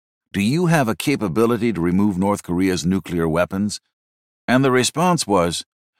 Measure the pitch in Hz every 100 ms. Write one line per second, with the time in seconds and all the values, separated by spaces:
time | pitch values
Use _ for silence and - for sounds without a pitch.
0 | _ _ _ 95 101 156 180 165 117 98
1 | - 139 104 78 117 117 117 87 87 92
2 | 104 90 98 101 - 87 95 90 80 95
3 | - 87 82 80 90 95 104 - _ _
4 | _ _ _ _ - 127 139 127 120 143
5 | 180 170 - 98 85 80 - _ _